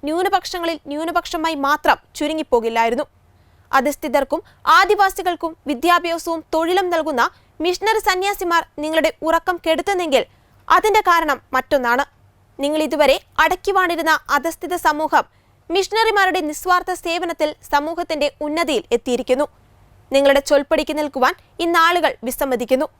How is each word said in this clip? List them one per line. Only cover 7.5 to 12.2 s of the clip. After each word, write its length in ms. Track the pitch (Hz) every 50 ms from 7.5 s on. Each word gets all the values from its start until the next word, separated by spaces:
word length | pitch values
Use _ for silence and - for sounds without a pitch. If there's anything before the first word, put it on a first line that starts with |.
| _ _ 311
മിഷണറി 380 | 349 359 - - 415 440 440 - 427
സന്യാസിമാർ 540 | 370 370 370 403 403 415 392 349 339 339 320 _ _ - 294
നിങ്ങളുടെ 280 | 311 320 320 294 - - _ - 320
ഉറക്കം 300 | 330 330 - - 359 339 _
കെടുത്തുന്നെങ്കിൽ 580 | 330 320 330 339 - 403 359 359 320 269 254 - - _ _ _ _ _ _ _ - - 359
അതിന്റെ 240 | 349 440 403 427 415 370
കാരണം 280 | 349 339 330 311 - - _ _ -
മറ്റൊന്നാണ്. 480 | 254 247 _ - 277 247 240 233 247 285 - _ _